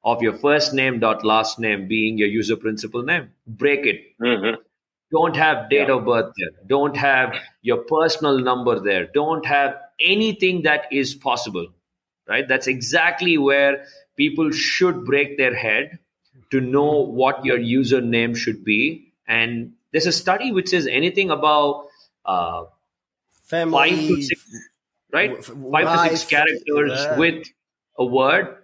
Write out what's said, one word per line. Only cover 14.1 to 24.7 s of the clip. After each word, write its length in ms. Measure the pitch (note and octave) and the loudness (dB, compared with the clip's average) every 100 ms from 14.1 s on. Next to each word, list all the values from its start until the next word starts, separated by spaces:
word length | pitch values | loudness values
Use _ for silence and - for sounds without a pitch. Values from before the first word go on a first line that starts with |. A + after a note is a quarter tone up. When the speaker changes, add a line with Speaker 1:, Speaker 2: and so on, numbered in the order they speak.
| - | -2
Speaker 1:
people 340 | D3 D#3+ D#3 | 0 2 -2
should 520 | - - - F#3 F3 | 0 -2 2 0 0
break 320 | A#2 C#3 C#3+ C#3+ | 0 0 0 0
their 180 | B2+ | 0
head 440 | G#2+ A2 G#2+ D3 F3 _ _ _ C3 _ | 0 -2 -2 -2 -14 _ _ _ _ _
to 100 | C3+ | -4
know 420 | B2+ C#3 D3 D3 | 0 0 2 0
what 420 | B2 A#2+ B2+ C#3 | 0 0 0 0
your 140 | C3 B2 | 0 0
username 800 | A#2 C3 A#2+ C3 A#2 A#2 A#2 A#2 | 2 0 2 2 2 0 0 -2
should 280 | - G#2+ | -4 -4
be. 480 | G2+ G#2+ C#3 E3+ _ _ - | -2 0 0 -4 _ _ -4
And 460 | A2+ A#2 A#2+ A#2+ _ _ | -2 -2 -4 -10 _ _
there's 140 | D#3 F3+ | -2 0
a 60 | |
study 400 | D#3+ - G3 C4 | -2 -2 -2 0
which 160 | F#3+ F3+ | -2 0
says 180 | F3+ C3+ | -2 0
anything 440 | B2+ E3+ F#3+ F#3+ | 0 0 0 -2
about, 560 | D3 D#3 D3+ C#3+ C3 - _ _ _ | 0 2 4 2 -2 -10 _ _ _
uh, 400 | - F2+ E2+ E2+ E2 _ _ _ _ _ _ _ | -4 -2 -2 -8 -12 _ _ _ _ _ _ _
Speaker 3:
Family, 460 | _ E3 E3 D3 D3 | _ -4 0 2 4
Speaker 1:
five 180 | D#3+ D#3 | 2 0
to 140 | C#3+ | 0
six, 240 | C#3 - - - - | -2 -8 -10 -20 -20